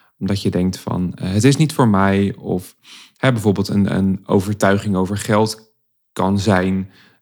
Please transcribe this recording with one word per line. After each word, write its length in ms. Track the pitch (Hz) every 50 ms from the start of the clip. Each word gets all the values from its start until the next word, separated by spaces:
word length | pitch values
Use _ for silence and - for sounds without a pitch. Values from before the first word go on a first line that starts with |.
| _ _ _ _
omdat 220 | 98 95 101 101
je 80 | - 104
denkt 280 | - 90 90 92 92
van, 360 | - - - 85 90 90 85 -
eh, 160 | - - 92
"Het 120 | 95 107 117
is 120 | 139 143
niet 180 | - 160 143 -
voor 140 | - 131
mij," 480 | 110 101 95 98 98 98 98 101 98 -
of, 400 | - - - 92 90 90 - - _ _ - - - - - _
hè, 140 | _ - 131
bijvoorbeeld 360 | 123 110 104 107 95 98 98
een, 280 | - 101 101 98 90 87
een 260 | 92 95 95 95 95 -
overtuiging 720 | - 104 101 92 104 104 - - 98 98 101 - 104 95
over 220 | 92 92 90 104
geld 560 | 101 - - 107 104 110 107 - - - _ _ _ _ _ _ _ _ _
kan 280 | _ - 92 95 101 98
zijn. 500 | 95 110 98 90 92 95 95 95 95 - - - - _ _ _